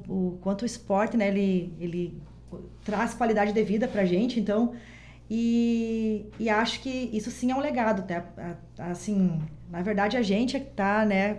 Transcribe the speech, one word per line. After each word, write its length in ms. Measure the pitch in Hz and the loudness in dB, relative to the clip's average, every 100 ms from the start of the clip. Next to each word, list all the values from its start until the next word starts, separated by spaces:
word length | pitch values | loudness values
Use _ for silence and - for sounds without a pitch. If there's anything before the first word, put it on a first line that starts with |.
| - | -4
o 320 | 190 180 180 | -2 -2 -2
quanto 200 | 190 202 | -4 -2
o 40 | 240 | -4
esporte, 500 | - - 196 220 226 | -6 0 2 2 2
né? 120 | 202 | 2
Ele, 460 | 196 196 185 170 160 | 2 2 2 0 -8
ele 420 | 170 170 170 160 - - - 180 - - | -6 -4 -6 -8 -16 -20 -16 -14 -14 -12
traz 300 | - 202 233 | -4 -2 -2
qualidade 380 | - 233 208 208 | 0 2 4 4
de 100 | 214 | 2
vida 260 | 190 214 247 | 2 2 0
pra 160 | 208 | 2
gente, 340 | 185 175 240 233 | 2 4 2 0
então, 360 | 208 208 240 - - - - - - | 2 2 2 -2 -16 -20 -20 -18 -6
e, 960 | 220 233 233 233 233 226 226 220 208 208 - | 0 2 4 4 2 0 0 0 -2 -4 -4
e 120 | 220 | 2
acho 300 | 208 233 - | 2 2 -2
que 280 | 262 254 247 | -4 -4 -2
isso 200 | 214 226 | -2 -4
sim 200 | - 247 | -2 0
é 20 | |
um 60 | 262 | 2
legado, 440 | 294 247 220 196 185 | 0 2 2 2 0
né? 160 | 170 - - | -6 -6 -12
A, 460 | 170 170 - - | -10 -10 -14 -12
a, 80 | 170 | -8
assim, 500 | 175 - 202 185 160 156 - - | -6 -2 2 4 2 -4 -10 -12
na 100 | 170 | -6
verdade, 360 | 180 202 208 247 | -2 2 2 2
a 40 | |
gente 340 | 202 202 262 277 | 2 2 2 -2
é 20 | |
que 100 | 269 | -6
tá, 340 | - 196 214 214 | -2 2 4 4
né, 260 | 190 202 | 4 2